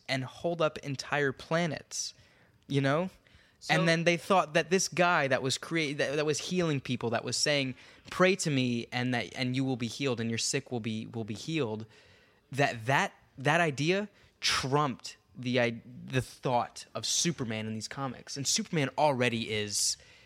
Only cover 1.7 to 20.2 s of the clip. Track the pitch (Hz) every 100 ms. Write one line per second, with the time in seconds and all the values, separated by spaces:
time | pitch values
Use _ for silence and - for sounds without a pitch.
1.7 | 135 - - - - _ _ _ _ -
2.7 | 139 139 151 185 - _ - _ _ -
3.7 | 160 165 165 170 170 - 190 151 160 160
4.7 | 185 - - 175 175 139 127 131 - -
5.7 | 165 151 143 131 147 151 143 - 180 170
6.7 | 143 - 123 117 113 123 117 - 143 131
7.7 | 123 - - - - 185 190 165 139 127
8.7 | 120 107 127 123 123 95 - 127 127 131
9.7 | 123 120 - 139 117 113 113 - 139 -
10.7 | 123 113 110 110 113 107 104 - 160 120
11.7 | 107 110 - - - _ _ _ 131 139
12.7 | 113 110 139 196 - _ - 131 165 170
13.7 | 131 151 190 208 - - _ - - 135
14.7 | 143 147 107 - - _ - 127 123 120
15.7 | 117 - 123 120 131 120 - 147 123 107
16.7 | - - 117 - - 170 160 117 110 110
17.7 | 110 - - 135 - - 139 135 - 208
18.7 | 165 135 - 151 131 123 117 110 107 104
19.7 | 101 - - - -